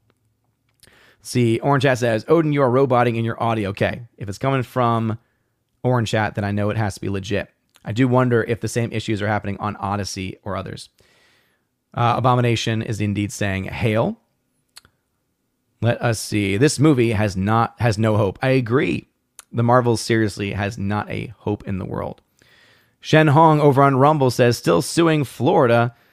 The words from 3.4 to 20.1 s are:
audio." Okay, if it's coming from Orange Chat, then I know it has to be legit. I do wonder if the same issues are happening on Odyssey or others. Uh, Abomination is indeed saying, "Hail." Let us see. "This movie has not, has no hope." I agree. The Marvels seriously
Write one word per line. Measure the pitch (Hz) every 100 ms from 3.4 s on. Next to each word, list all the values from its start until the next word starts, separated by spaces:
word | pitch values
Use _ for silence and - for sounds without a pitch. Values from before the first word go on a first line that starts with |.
audio." | 117 113 98
Okay, | 98 101 95 120 _
if | 101
it's | 92
coming | 135 135
from | 120 127 120 117 113 107 _ _ _ _ _ _
Orange | 123 123 110
Chat, | 110 107
then | -
I | 101
know | 101 104
it | 113
has | 104 -
to |
be | -
legit. | 98 95 101 - _ _ _ -
I |
do | 98 131
wonder | 123 127 117
if | 110 110
the | 110
same | 120 117
issues | 113 - 104
are | 104
happening | 104 101 98
on | 104 101
Odyssey | 98 101 95 98 92 -
or | 107 95
others. | - - - _ _ _ _ _ _ _ _ _ _
Uh, | 123 120 117
Abomination | 123 123 120 113 - 113
is | - 101
indeed | 104 104 101
saying, | - 101 95
"Hail." | 95 - 110 110 151 226 _ _ _ _ _ - _ _ _ _ _ _ _ _ _ _
Let | 113 117
us | 120 110
see. | - 107 98 101
"This | 143 -
movie | 151 127 117
has | 104 107 92
not, | 98 113 117 -
has | 117 101
no | 113 107
hope." | 101 -
I | 131
agree. | 131 113 127 110 - - _ _ - _
The | 120
Marvels | 120 123 120 110
seriously | -